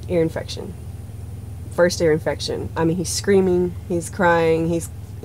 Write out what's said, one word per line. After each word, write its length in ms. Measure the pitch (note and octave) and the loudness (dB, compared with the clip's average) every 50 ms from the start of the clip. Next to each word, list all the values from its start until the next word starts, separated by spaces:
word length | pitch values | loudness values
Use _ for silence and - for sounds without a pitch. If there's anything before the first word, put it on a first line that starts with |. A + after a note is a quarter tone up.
| - - | -6 0
ear 120 | F3+ E3+ | 2 2
infection. 540 | D#3+ D#3+ - - - - - - - - - - - - - - - - - - - - - - - - - - - - | 2 2 0 -4 -8 -8 -8 -10 -10 -10 -10 -12 -12 -12 -12 -12 -12 -12 -12 -12 -12 -12 -12 -12 -12 -12 -12 -12 -12 -4
First 280 | - - F3 F3 - - | 2 2 2 4 4 2
ear 100 | F3 D#3+ | 4 4
infection. 560 | D3+ D#3+ - D3+ C#3+ - - - - - - - - | 4 4 2 -2 -2 -2 -4 -4 -4 -4 -6 -4 -2
I 80 | E3 E3 | 0 2
mean, 120 | E3 E3 F#3 | 2 2 0
he's 100 | D#3+ - | -2 -2
screaming, 680 | - - - G3+ G3+ F#3+ F#3+ F#3 F3+ F3+ F3+ F3 - - - - | -4 -2 2 4 4 6 6 4 4 2 2 0 -2 -6 -4 -2
he's 220 | F3+ E3+ E3 - | -2 -2 -2 -4
crying, 580 | - - F#3 F3 E3+ E3 E3 E3 D#3+ E3 E3 E3 | -2 2 4 4 6 6 6 4 4 4 2 2
he's 220 | E3+ E3 D#3+ - - - - - - - | 0 0 -2 -6 -10 -12 -14 -14 -12 -8